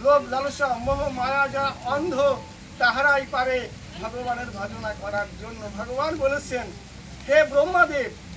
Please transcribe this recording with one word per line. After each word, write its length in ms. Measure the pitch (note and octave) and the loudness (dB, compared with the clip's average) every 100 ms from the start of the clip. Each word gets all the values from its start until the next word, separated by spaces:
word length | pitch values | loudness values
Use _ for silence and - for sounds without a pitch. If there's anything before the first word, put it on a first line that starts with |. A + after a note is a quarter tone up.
লোভ, 300 | B3 C#4+ B3 | 6 6 4
লালসা, 380 | B3+ C#4 C#4 C#4 | -2 -2 0 0
মোহ, 400 | A#3 B3 C#4 C#4+ | 0 0 0 0
মায়া, 400 | B3+ B3+ C#4 C#4 | 0 0 2 2
যারা 240 | C#4 C#4 - | 0 -2 -2
অন্ধ, 520 | B3 C#4+ E4+ C4 C#4+ B3+ - - - - | -2 -2 0 2 2 2 -4 -16 -14 2
তাহারাই 480 | B3 A#3 C#4+ C#4 C4+ | 2 4 4 4 2
পারে 380 | C#4 B3+ B3+ A3+ - - E3 | 0 0 0 -2 -10 -14 -10
ভগবানের 440 | G#3+ B3 B3 A#3+ B3 | -8 -6 -4 -4 -6
ভজনা 480 | G3 G3+ A3+ A3 G3+ | -8 -8 -8 -8 -8
করার 260 | G3 G3+ G3+ - | -6 -4 -4 -8
জন্য। 300 | G#3+ A3+ G#3 G3+ | -12 -12 -10 -8
ভগবান 400 | A#3 B3+ D#4 D#4 | -6 -2 -2 0
বলেছেন, 480 | C4+ C#4+ - B3 G#3+ - - - - - - | 0 0 -2 -6 -6 -12 -16 -18 -16 -10 4
"হে 160 | D4 | 6
ব্রহ্মাদেব, 680 | C#4+ C#4 D#4+ F4+ D#4+ C#4+ A3+ - - | 6 4 4 6 4 2 -4 -8 -14